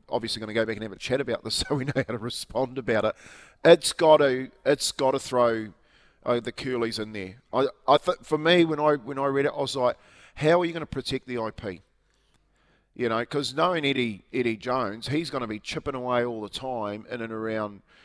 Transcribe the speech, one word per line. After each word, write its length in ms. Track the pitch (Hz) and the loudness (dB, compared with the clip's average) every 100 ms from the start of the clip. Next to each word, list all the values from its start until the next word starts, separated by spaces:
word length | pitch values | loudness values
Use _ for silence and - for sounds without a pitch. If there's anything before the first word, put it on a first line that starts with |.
| - | -4
obviously 320 | 123 113 110 | -4 -4 -8
gonna 120 | 107 | -4
go 120 | 110 110 | -2 0
back 80 | |
and 80 | 104 | -2
have 80 | 110 | -8
a 40 | 95 | -10
chat 240 | - 131 | -2 -2
about 240 | 135 113 | 0 -2
this 100 | - | -2
<laughs> 140 | - - | -4 -2
so 80 | 143 | -2
we 80 | |
know 80 | 135 | 0
how 80 | 139 | -2
to 160 | 127 117 | -2 -4
respond 580 | 117 - - 113 131 131 | -6 -8 -6 -4 -4 -4
about 280 | 113 110 | 0 2
it." 100 | 107 - - - - _ | 2 0 -10 -20 -20 _
It's 280 | - 170 - | 8 8 6
gotta, 580 | - 160 151 143 127 131 - 131 | 2 6 8 6 0 -6 -6 0
it's 240 | 147 - | 0 0
gotta 280 | - 135 135 | 0 0 0
throw, 560 | - 127 120 113 107 - _ _ _ _ | 0 2 2 2 -4 -12 _ _ _ _
uh, 160 | 127 120 | -2 -2
the 120 | 117 | -2
Curleys 460 | - 135 123 117 113 | -8 -4 -2 -2 -4
in 140 | 107 | -8
there. 300 | 107 92 110 _ | -8 -10 -12 _
I, 140 | 117 135 - - | -2 -2 0 4
I 120 | 147 | 4
th-, 200 | - 175 | 4 -4
for 160 | - 151 | -2 0
me, 260 | 156 180 | 4 6
when 160 | 165 147 | 4 4
I, 140 | 151 | 2
when 240 | 147 110 135 | 2 -2 -4
I 80 | 139 | -2
read 180 | 139 | 0
it, 80 | 143 | 0
I 60 | 147 | 0
was 160 | 135 135 | -4 0
like, 200 | 123 - _ - - - | 0 0 _ -20 -20 -2
"How 260 | 151 175 | 4 4
are 20 | |
you 80 | 175 | 2
gonna 140 | 165 147 | -4 -8
protect 400 | 139 - 131 - | -8 -6 -6 -6
the 100 | 120 | -6
I 120 | 110 | -6
P?" 320 | - 107 90 _ _ _ _ _ _ _ _ _ _ _ | -6 -10 -10 _ _ _ _ _ _ _ _ _ _ _
You 140 | - 120 | -4 -2
know, 160 | 113 | -2
'cause 300 | 120 147 131 | -2 -4 -4
knowing 300 | 135 180 170 143 | 0 0 0 0
Eddie, 380 | 131 120 95 _ | 0 -2 -4 _
Eddie 240 | 131 117 110 | -2 -2 -2
Jones, 520 | 123 131 110 110 117 | -4 -2 -4 -6 -6
he's 220 | 147 165 | -4 -4
gonna 160 | 139 113 | -6 -6
be 140 | 107 | -8
chipping 340 | - 160 147 | -8 -8 -6
away 300 | 135 123 123 | -6 -2 0
all 160 | 123 113 | 0 -4
the 80 | 101 | -8
time 580 | - 131 123 104 107 - | -8 -8 -6 -6 -6 -8
in 100 | 120 | -8
and 100 | 113 | -8
around, 500 | 110 110 110 104 101 _ _ | -6 -4 -2 -4 -8 _ _